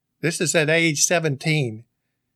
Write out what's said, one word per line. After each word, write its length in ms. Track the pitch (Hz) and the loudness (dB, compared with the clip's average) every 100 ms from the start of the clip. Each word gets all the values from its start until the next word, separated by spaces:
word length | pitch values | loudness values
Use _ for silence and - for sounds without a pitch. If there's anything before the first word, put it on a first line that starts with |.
| _ _ | _ _
This 200 | 151 175 | -6 -2
is 140 | 165 | 0
at 160 | 175 151 | 0 2
age 320 | 165 165 147 | 2 2 2
seventeen, 800 | - 175 160 135 160 156 123 107 - _ _ _ _ | 0 0 0 -2 0 0 -2 -6 -16 _ _ _ _